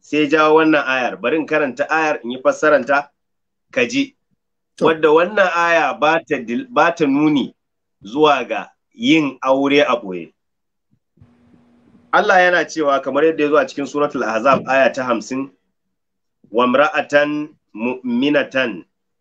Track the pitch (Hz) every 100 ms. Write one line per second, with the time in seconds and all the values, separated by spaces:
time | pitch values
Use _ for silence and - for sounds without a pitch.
0 | - 147 151 156 156 156 156 151 127 131
1 | 123 117 - 160 151 156 143 120 139 156
2 | 156 147 117 127 147 - 156 143 120 143
3 | 147 _ _ _ _ _ _ 131 120 131
4 | 135 _ _ _ _ _ _ - 156 160
5 | 156 156 180 208 185 170 170 165 147 110
6 | 147 165 - 147 113 120 131 123 165 -
7 | 147 135 151 147 104 - _ _ _ _
8 | 98 131 151 135 117 107 92 _ _ -
9 | 120 160 143 131 131 135 139 143 143 123
10 | 98 90 80 _ _ _ _ _ _ _
11 | _ _ _ _ _ _ _ _ _ _
12 | _ 170 208 190 180 175 156 156 143 135
13 | 135 139 160 156 147 147 131 - 139 143
14 | 147 135 110 110 123 185 170 135 127 -
15 | 127 113 104 131 135 _ _ _ _ _
16 | _ _ _ _ _ 110 123 135 151 151
17 | 143 147 147 151 151 _ _ 104 120 127
18 | 127 120 143 143 123 135 123 92 - _
19 | _ _